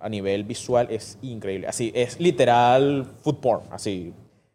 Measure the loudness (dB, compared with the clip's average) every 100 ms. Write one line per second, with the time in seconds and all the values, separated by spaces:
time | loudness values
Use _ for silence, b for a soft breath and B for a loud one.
0 | -8 -4 -2 -2 -4 -8 0 0 2 -4
1 | -10 -14 -12 -8 -6 -6 -6 -4 -2 -2
2 | -2 0 0 4 4 6 6 6 4 0
3 | -4 -6 -4 -2 0 -2 -4 -10 -6 -6
4 | -8 -14 -20 _ _